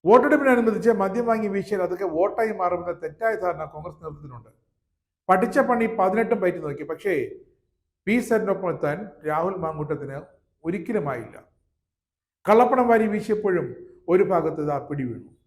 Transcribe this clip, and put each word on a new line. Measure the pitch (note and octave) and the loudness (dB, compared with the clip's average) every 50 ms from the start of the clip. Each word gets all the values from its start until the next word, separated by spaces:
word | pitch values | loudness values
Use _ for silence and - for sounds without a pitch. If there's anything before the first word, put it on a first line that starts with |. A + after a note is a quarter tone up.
| - | 6
വോട്ടെടുപ്പിനനുബന്ധിച്ച് | E3 A3 B3+ B3 D4 D4+ C#4+ C4+ C4+ B3 A#3+ A3+ A3 G#3 F#3 E3+ A#3 A3 G3 | 8 6 6 8 6 2 4 4 4 4 4 4 0 0 2 2 2 2 4
മദ്യം | F#3+ F#3+ G3 A#3+ A#3+ A#3 | 0 -2 -2 -2 0 0
വാങ്ങി | A3+ A3 G#3+ G3+ F#3+ | 0 0 -2 -2 -4
വീശിയാൽ | G3+ G3 - G#3 F#3+ F3+ | -4 -4 -2 -2 -2 -2
അതൊക്കെ | F3 F3+ F3+ G3+ F3+ D#3 | -2 -2 -4 -4 -4 0
വോട്ടായി | D#3+ F#3+ G#3 G3+ A#3 A3+ A3 G3+ F#3 | 0 0 0 2 -2 -2 -2 -2 -2
മാറുമെന്ന | F3+ F3 F3 F3 F3 F3 E3 E3+ E3 | -2 -2 -2 -2 -4 -8 -8 -8 -10
തെറ്റായ | D3+ D3+ _ A3+ A3+ G#3+ - F#3 | -12 -8 _ -2 -2 0 0 -2
ധാരണ | F3+ E3 D3+ D#3 D3+ - | -4 -4 -4 -10 -12 -12
കോൺഗ്രസ് | D3+ D#3+ F3 D#3 - | -14 -14 -14 -16 -14
നേതൃത്വത്തിനുണ്ട്. | E3 D#3 D3 D3 D3 C3+ B2+ A2+ G#2+ G#2+ _ _ _ _ _ _ _ _ _ _ _ _ _ _ _ - | -16 -16 -14 -14 -18 -18 -18 -18 -20 -20 _ _ _ _ _ _ _ _ _ _ _ _ _ _ _ 2
പഠിച്ച | F#3 F#3+ A#3+ A#3 - C#4 | 4 4 4 2 2 0
പണി | B3 A#3+ A#3+ A3+ A3+ A3 - G#3 | 2 2 2 2 0 0 0 0
പതിനെട്ടും | F#3 F#3+ G3 A3+ A3+ A3+ A#3 G3+ | 0 2 2 0 0 0 0 2
പയറ്റി | F#3 F3+ F3+ E3+ D#3 | 2 0 0 -2 -8
നോക്കി. | D3 C#3 - D3+ D3+ | -8 -8 -8 -8 -10
പക്ഷേ | D#3+ D#3+ - G3+ F3 C#3+ A#2+ - - - - _ _ _ _ _ _ _ _ _ _ _ _ | -10 -6 -2 -2 -2 -2 -2 -6 -10 -18 -20 _ _ _ _ _ _ _ _ _ _ _ _
പി | F#3+ A3+ B3 A#3 - | 0 0 0 2 2
സരിനൊപ്പം | A3+ G#3+ F#3+ G3 F#3+ F#3 F#3+ F3 D#3 | 0 0 2 0 -2 0 0 -4 -2
എത്താൻ | C3+ D#3+ D3 D3 F#3 G#3+ G3 - - - | -2 -2 -2 -2 -4 -8 -14 -16 -8 -6
രാഹുൽ | D3+ D3+ D#3 E3+ F#3+ G3 F#3 D#3+ | -2 -2 0 0 -2 -2 -4 -6
മാങ്കൂട്ടത്തിന് | D#3+ D#3 D3 D3+ C#3+ D#3 C3 C3+ C3+ C3+ D3 E3+ - _ _ _ _ _ _ - | -6 -4 -6 -6 -6 -6 -6 -6 -10 -10 -12 -14 -16 _ _ _ _ _ _ -6
ഒരിക്കലുമായില്ല. | E3 F3+ G#3 F3 - A3 G#3 C#3+ C#3+ C3 A#2+ A2 G#2 - - - _ _ _ _ _ _ _ _ _ _ _ _ _ _ _ _ _ _ _ _ F#3+ | -6 -6 -4 -4 -2 -4 -2 -2 -2 -6 -6 -10 -14 -18 -20 -20 _ _ _ _ _ _ _ _ _ _ _ _ _ _ _ _ _ _ _ _ 4
കള്ളപ്പണം | G#3+ A3+ B3 A#3+ C4+ B3+ B3 | 6 6 6 6 4 2 4
വാരി | A#3 A#3 A3 A3+ G#3+ G#3 | 4 4 4 4 0 -2
വീശിയപ്പോഴും | G#3 - - G#3+ - - G3 F3+ E3+ D3 - - - - - - - _ - | -4 -2 -2 -2 -2 0 0 0 0 -2 -4 -10 -14 -18 -20 -20 -12 _ 2
ഒരു | F3 F#3 G3+ F3+ F#3+ | 4 4 4 4 2
ഭാഗത്ത് | E3+ D#3 D#3+ D#3 D#3 D3 | 0 0 -2 -4 -2 -4
ഇതാ | D3+ C#3+ C#3 C#3 - | -2 -4 -4 -6 -6
പിടി | D3 C#3+ C3 B2 | -8 -6 -6 -6
വീണു. | A2+ G2+ - - _ _ _ | -8 -10 -14 -20 _ _ _